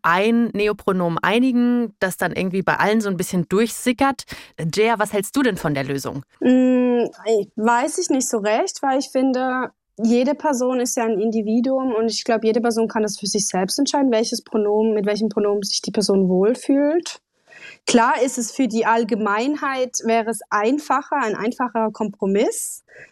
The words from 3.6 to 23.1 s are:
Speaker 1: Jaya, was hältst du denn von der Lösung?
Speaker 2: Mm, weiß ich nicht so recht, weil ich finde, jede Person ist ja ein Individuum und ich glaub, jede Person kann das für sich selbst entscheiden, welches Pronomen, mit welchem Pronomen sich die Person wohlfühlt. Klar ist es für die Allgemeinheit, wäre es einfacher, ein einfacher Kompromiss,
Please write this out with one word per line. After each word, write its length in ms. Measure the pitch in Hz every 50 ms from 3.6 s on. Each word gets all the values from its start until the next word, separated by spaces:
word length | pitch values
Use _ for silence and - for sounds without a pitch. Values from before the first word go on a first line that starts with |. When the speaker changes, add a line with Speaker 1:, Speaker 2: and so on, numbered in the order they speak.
| 233 220 - - - 247 247 208 269 269 269 - - - - - - - _ - 160 165 -
Speaker 1:
Jaya, 240 | 196 214 226 233 202
was 120 | 208 208
hältst 240 | 214 208 196 - -
du 60 | 277
denn 160 | 285 247 196 -
von 160 | - 165 147
der 120 | 135 135
Lösung? 380 | 127 139 139 135 123 - 143 135 _ _ _
Speaker 2:
Mm, 680 | - 254 254 254 254 254 254 247 247 247 240 240 233 - - - - 208 226 208 196 - _
weiß 420 | - 214 233 240 240 262 320 311 -
ich 140 | 349 -
nicht 180 | 311 262 247 -
so 80 | - 226
recht, 460 | 196 208 214 240 370 381 - - -
weil 160 | 277 262 269
ich 100 | 269 -
finde, 600 | - 262 262 269 254 254 254 262 254 254 254 - - _ _ _ _ -
jede 380 | 214 226 240 240 254 262 294
Person 440 | 294 - 311 285 233 254 247 254 254
ist 180 | 240 247 - -
ja 80 | 226
ein 140 | 226 226 185
Individuum 760 | 208 226 214 226 214 208 220 240 240 262 262 262 262 262 233
und 160 | 214 226 226
ich 120 | 220 - -
glaub, 200 | - 233 214 220
jede 180 | 220 220 240
Person 260 | 220 240 226 226 226 214
kann 140 | - 226
das 160 | 214 208 202 -
für 80 | -
sich 220 | - - 208 196 -
selbst 320 | - 185 190 196 - -
entscheiden, 320 | 285 269 - 294 277 262
welches 320 | 233 214 233 - - 226 -
Pronomen, 500 | - - 220 208 208 208 214 220 226 214
mit 140 | 208 196 202
welchem 220 | 208 202 220 214
Pronomen 340 | 208 220 208 202 202 208 196
sich 180 | 196 - -
die 100 | - -
Person 380 | 196 226 202 202 202 196 190 180
wohlfühlt. 920 | 185 180 190 214 254 254 - - 277 277 285 294 311 349 339 - - - _ _ _ _ _ _ - - - - - _ _ -
Klar 340 | - 233 226 254 302 214
ist 160 | 240 269 - 254
es 140 | 233 -
für 160 | - - 269 233
die 180 | 214 226 220
Allgemeinheit, 1120 | 208 226 233 240 208 233 202 214 202 202 214 240 277 302 294 311 277 269 262 254 247 - - -
wäre 240 | 233 226 226 214 220
es 120 | 233 220 - _
einfacher, 680 | - 208 208 226 269 302 294 - 269 269 285 - 311 285
ein 180 | 254 214 196
einfacher 540 | - 190 226 254 - 262 240 - 233 220 220
Kompromiss, 920 | 214 - 220 208 202 _ - 196 196 202 254 403 453 - - - - - _ _ - - - -